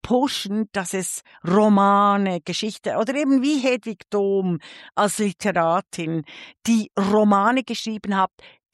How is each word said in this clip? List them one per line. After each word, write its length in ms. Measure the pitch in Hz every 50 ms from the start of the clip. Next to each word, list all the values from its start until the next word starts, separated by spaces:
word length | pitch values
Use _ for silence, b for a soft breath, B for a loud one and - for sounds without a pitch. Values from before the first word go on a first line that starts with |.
pushen, 720 | - - 233 247 277 - - - - 196 202 214 220 -
dass 220 | - 202 180 - -
es 260 | 190 180 - - - B B B B -
Romane, 920 | 170 180 214 214 214 202 196 196 196 202 202 202 202 202 202 196 190 175 170
Geschichte 560 | - 180 170 - 214 220 - - - 185 110
oder 180 | 170 220 233 254
eben 260 | 285 311 269 277 262
wie 160 | 247 285 302 269
Hedwig 460 | 233 262 247 214 - 226 202 - - _
Dohm 520 | - 202 196 196 196 196 185 180 170 151 B B B B B B B
als 240 | - 208 196 - -
Literatin, 1040 | 208 202 - - - 202 165 175 165 165 170 196 - _ - - 165 156 165 160 147 B B B B B B _ -
die 240 | 226 233 220 208 - _ 202
Romane 640 | 196 196 208 214 214 208 196 196 196 233 254 262 233
geschrieben 520 | - 226 - - 226 220 202 - 202 196
hat, 140 | 190 185 - _ B B B B B B _